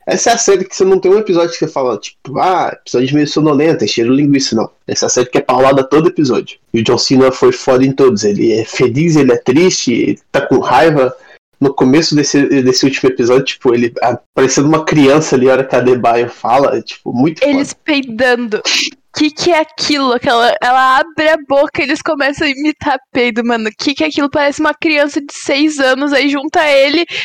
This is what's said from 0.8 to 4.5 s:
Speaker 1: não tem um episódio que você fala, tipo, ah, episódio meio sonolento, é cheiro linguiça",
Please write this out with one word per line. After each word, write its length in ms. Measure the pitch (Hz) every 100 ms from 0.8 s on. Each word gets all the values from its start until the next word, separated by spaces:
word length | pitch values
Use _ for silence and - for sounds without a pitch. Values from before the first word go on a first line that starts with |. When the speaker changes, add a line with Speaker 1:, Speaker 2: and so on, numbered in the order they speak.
Speaker 1:
não 160 | 190 190
tem 100 | 185
um 100 | 202
episódio 320 | 208 170 170
que 80 | -
você 80 | 156
fala, 280 | 147 127 107
tipo, 400 | - - - 120
ah, 340 | 170 180 131
episódio 420 | - - 123 131 147
meio 120 | 147
sonolento, 580 | 156 151 139 160 156 104
é 20 |
cheiro 260 | - 117
linguiça", 400 | 135 147 139 135